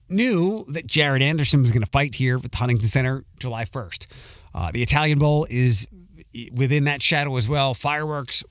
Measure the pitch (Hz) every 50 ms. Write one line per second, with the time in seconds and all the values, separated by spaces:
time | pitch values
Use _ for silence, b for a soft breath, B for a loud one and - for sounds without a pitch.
0 | _ - 175 202 240 254 220 170 175 190 220 220 - - 143 165 160 113 - 156
1 | 147 143 139 131 135 143 160 160 143 - - 143 131 120 110 127 110 - - 139
2 | 143 143 - - 131 127 127 127 - 120 - - 123 123 120 107 110 107 - 139
3 | 127 127 135 135 - - - - - 127 117 113 113 - - 135 107 85 - -
4 | - - B B B B B B B B B - 85 82 107 117 123 - - 147
5 | 156 151 151 143 147 147 147 151 156 - 120 123 127 127 113 98 - - - -
6 | - - - - - _ - 117 117 - 120 123 135 123 143 147 139 147 143 135
7 | - - 160 147 143 143 131 127 113 110 147 143 139 135 123 - - 143 147 151
8 | 156 151 151 143 131 - - - - -